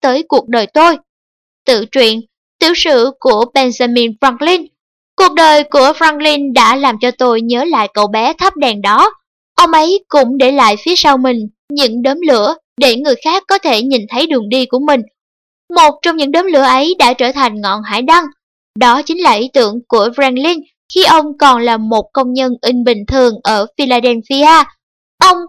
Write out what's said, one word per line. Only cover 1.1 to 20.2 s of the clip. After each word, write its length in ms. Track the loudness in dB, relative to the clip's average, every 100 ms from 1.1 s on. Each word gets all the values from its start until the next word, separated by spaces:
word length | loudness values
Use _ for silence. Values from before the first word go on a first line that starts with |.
| _ _ _ _ _ -2
Tự 180 | -2
truyện, 360 | -2 0 0 -2 -10 _ _ -4
tiểu 140 | -2 0
sử 340 | 0 0 0 -2
của 240 | 0 0 0
Benjamin 600 | -2 -2 -2 -2 0 -2 -2
Franklin. 460 | -2 -2 -2 -2 -4 _ _ _ _ 0
Cuộc 160 | 2
đời 300 | 4 4 4
của 280 | 2 2 2 2
Franklin 540 | 0 0 -2 -2 -2
đã 240 | 2 2 2
làm 200 | 0 -2
cho 100 | -4
tôi 300 | -2 0 0
nhớ 240 | -2 -4
lại 240 | -2 -2 -2
cậu 120 | -2 -2
bé 260 | -2 -2
thắp 240 | -2 -4 -2
đèn 260 | -4 -2
đó. 300 | 0 2 2 -2 _ _ _ 0
Ông 160 | 2
ấy 320 | 2 2 -2 0
cũng 300 | 0 0 2
để 140 | 0
lại 240 | 2 2 0
phía 120 | -2 0
sau 220 | 2 2
mình 180 | 0 -4 -6 _ -10
những 300 | -4 -2 -2
đốm 140 | -4 -2 0
lửa 260 | 0 0 -4 _ -2
để 160 | -2 0
người 180 | -2 -2
khác 180 | -2 -4 -2
có 100 | -2
thể 240 | 0 -2
nhìn 180 | -2 -4 -4
thấy 180 | -4 -2
đường 220 | -2 -2
đi 180 | -4 -2
của 120 | -2 0
mình. 140 | -2 -2 _ _ _ _ _ -6
Một 160 | 2 2 2
trong 140 | -4 -2
những 160 | -2
đốm 140 | -2 0
lửa 160 | 2
ấy 320 | 2 2 0 0
đã 140 | 0
trở 200 | 0 -2
thành 280 | -2 -4 -4
ngọn 220 | -6 -6
hải 200 | -6 -4
đăng. 220 | 2 2 0 _ _ _ _ 0
Đó 240 | 2 2
chính 160 | -2 -2
là 140 | 0
ý 160 | 0 0
tưởng 260 | 0 0 -4 -2
của 200 | 0 0
Franklin 440 | 0